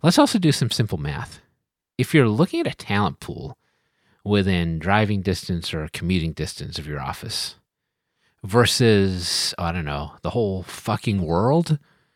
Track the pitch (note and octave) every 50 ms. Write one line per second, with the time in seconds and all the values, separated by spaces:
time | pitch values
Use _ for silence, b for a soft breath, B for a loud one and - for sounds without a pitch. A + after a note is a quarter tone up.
0 | - D#3+ F3 - D4 - - A3 F3 D#3 C#3 - C#3 A2+ - - A#2+ G#2+ - E2
1 | C#2+ D2 D2 C#2+ - - - - _ _ _ _ _ _ _ _ _ _ _ -
2 | B2+ - - D#3+ C3 A2+ G#2 A2+ E3 - - E4 E4+ - - _ - - G3+ G3+
3 | G#3 F3 C3+ _ - - E3+ E2+ - - - _ _ _ _ _ _ _ _ _
4 | _ _ _ _ _ G2+ G#2 G2+ F#2+ F#2+ F#2+ F2 E2+ E2 E2 D#2+ D#2+ F#2 G2 G#2+
5 | A2 G2+ G#2+ G2 F2+ G2 F2+ - - - F#2 E2+ D#2+ - - E2 D#2 D#2+ - -
6 | - E3+ F#3+ F2 D#2+ E2 D#2 - D#2 - - - - D#2+ E2 - D2 D2 D2 C#2+
7 | C2+ C2+ - - - A#2 - - - - - _ _ _ _ _ _ _ _ _
8 | _ _ _ _ _ _ _ _ - G2 F#2+ A#2+ A#2+ - - - B2+ A2+ A2 G2+
9 | G2 F#2+ F#2 F2+ F2 F2 - - - - - - F2 E2+ E2+ F2+ D#2+ D2 D2 C#2+
10 | D2 D2 - - _ E2 - A#2+ A2+ G2+ F#2+ F#2+ F2+ - - - - - G#2+ -
11 | - A#2+ G#2 G2 F2+ D#2 E2 F2 G#2 B2 C#3+ E3+ E3+ - D#3 C#3+ _ _ _ _
12 | _ _ _